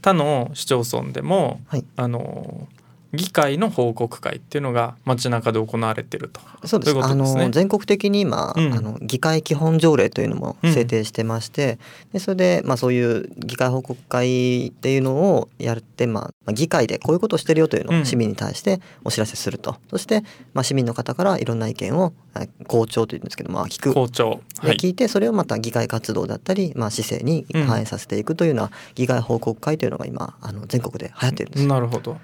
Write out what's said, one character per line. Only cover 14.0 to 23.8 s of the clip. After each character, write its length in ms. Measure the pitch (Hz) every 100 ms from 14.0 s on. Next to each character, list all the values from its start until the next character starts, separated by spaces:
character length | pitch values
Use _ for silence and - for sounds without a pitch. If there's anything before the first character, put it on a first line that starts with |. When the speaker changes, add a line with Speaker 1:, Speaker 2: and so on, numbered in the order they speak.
| -
Speaker 2:
会 600 | 127 127 127 127 123 127
っ 40 |
て 200 | - 131
い 60 | 135
う 20 |
の 140 | 131 135
を 340 | 196 147 - _
や 160 | -
っ 80 | 113
て、 240 | - - 123
ま 140 | 107
あ、 40 | - - -
ま 60 |
あ、 20 |
議 140 | 110 165
会 180 | 175 117
で 140 | -
こ 140 | -
う 20 | 170
い 20 |
う 20 |
こ 100 | 214
と 80 | 160
を 20 |
し 60 | -
て 100 | 156
る 60 |
よ 60 | 160
と 100 | -
い 40 |
う 100 | -
の 80 | 165
を 60 | 135
市 100 | 127
民 140 | 110
に 60 | 101
対 180 | 101
し 80 | 95
て 180 | - 185 - -
お 60 | -
知 100 | -
ら 60 | 107
せ 100 | -
す 140 | -
る 80 | -
と。 140 | -
Speaker 1:
う 20 |
ん。 40 | - _
Speaker 2:
そ 80 | 185
し 80 | -
て、 180 | 214 214 - -
ま 60 | 139
あ、 20 |
市 120 | 131 135
民 100 | 120
の 80 |
方 220 | 117 120 123
か 80 |
ら 160 | 147 -
い 60 | 123
ろ 100 | 117
ん 40 |
な 80 | 113
意 60 |
見 240 | - 98 147
を、 160 | 180 - - -
あ、 80 | - - -
公 180 | 120 113
聴 220 | - 113
と 80 | -
い 20 |
う 40 |
ん 40 | -
で 60 |
す 60 | -
け 60 |
ど、 80 | -
ま 100 | 92
あ、 60 | -
聞 140 | -